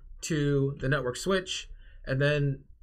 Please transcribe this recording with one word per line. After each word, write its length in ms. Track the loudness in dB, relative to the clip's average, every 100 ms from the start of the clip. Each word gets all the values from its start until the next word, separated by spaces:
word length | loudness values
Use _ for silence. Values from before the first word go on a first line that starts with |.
| -14 -10
to 540 | -2 2 4 4 2 0
the 100 | 0
network 260 | 2 0 -4
switch, 540 | 0 0 0 -6 -8 -14 -16 -12 -2
and 160 | 2
then 440 | 4 4 2 0 -8 -20